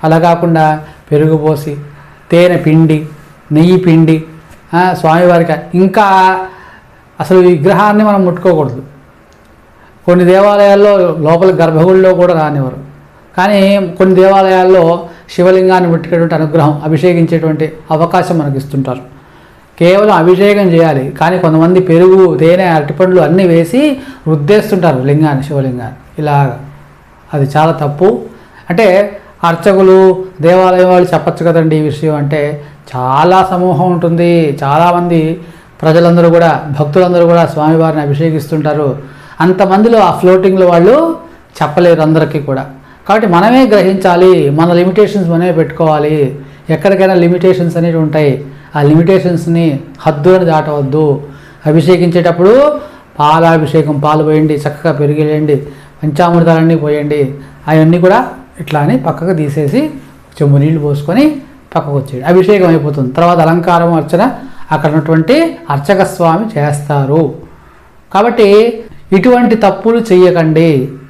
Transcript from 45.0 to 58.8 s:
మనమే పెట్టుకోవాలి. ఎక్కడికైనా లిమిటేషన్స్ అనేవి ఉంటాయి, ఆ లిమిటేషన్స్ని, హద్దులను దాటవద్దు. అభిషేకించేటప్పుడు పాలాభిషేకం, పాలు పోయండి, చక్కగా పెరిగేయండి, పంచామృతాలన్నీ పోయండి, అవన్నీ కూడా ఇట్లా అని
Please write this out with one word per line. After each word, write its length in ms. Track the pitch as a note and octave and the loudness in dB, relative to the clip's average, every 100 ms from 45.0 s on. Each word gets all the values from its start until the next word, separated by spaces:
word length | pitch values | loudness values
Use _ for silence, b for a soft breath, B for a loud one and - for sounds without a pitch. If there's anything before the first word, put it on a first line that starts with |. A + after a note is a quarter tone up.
| G#3 G3+ F3 | 0 0 -2
మనమే 220 | E3 F3+ | -2 -2
పెట్టుకోవాలి. 880 | E3 D#3 - D#3+ D3+ D3 D#3 C3+ - B B - | -2 -4 -2 -2 0 -2 -2 -4 -6 B B -6
ఎక్కడికైనా 440 | D#3 G3+ F#3+ F#3+ | -2 0 0 2
లిమిటేషన్స్ 640 | F#3 E3+ F3 F#3 F#3 E3+ E3+ | 2 0 2 0 0 -2 -2
అనేవి 200 | E3+ E3 | -2 -2
ఉంటాయి, 480 | D#3 D3+ D3 C3+ - B B D3+ | -2 0 0 -2 -8 B B -2
ఆ 60 | |
లిమిటేషన్స్ని, 960 | C#3+ D#3 E3+ F#3+ F3+ E3 E3+ E3 E3 C3+ - - | 2 2 2 0 0 -4 -2 -2 0 -4 -10 -6
హద్దులను 460 | D#3 D3 D#3+ F#3 F3 | -4 -2 2 2 2
దాటవద్దు. 760 | D#3 D3+ D3 C#3 D3 D#3 C3+ - B B B D3+ | -2 -2 -4 -4 -2 -2 -2 -6 B B B 0
అభిషేకించేటప్పుడు 1120 | D#3 D3+ F3 F3 F3 E3+ E3+ F3+ B3 D4 D4 B B B - | 0 2 2 2 0 0 0 2 4 2 -2 B B B -2
పాలాభిషేకం, 800 | D3 D#3+ E3 E3 D3 D#3+ D3 C#3+ | 0 2 2 2 0 0 0 -2
పాలు 240 | D3 D#3 | -2 0
పోయండి, 300 | D3+ D#3 D#3 | 0 0 0
చక్కగా 400 | D3 D3 D3 E3 | -2 -6 -6 -6
పెరిగేయండి, 640 | C#3+ D3 D3 D3+ D3+ D3+ C#3 - B B B | -2 -2 0 -2 -2 -2 -2 -4 B B B
పంచామృతాలన్నీ 720 | D3+ D3 F3 E3+ E3 E3 D#3+ E3 | -8 -2 0 2 2 2 2 0
పోయండి, 580 | D3 D3 D3 D3 C3+ - B B - | -2 -4 -2 -2 -4 -6 B B -2
అవన్నీ 320 | D#3+ D#3 F3 | 2 2 2
కూడా 280 | F3+ G#3+ C4 - - - | 2 2 -2 -10 -20 -18
ఇట్లా 200 | E3 | -6
అని 180 | D3+ | -4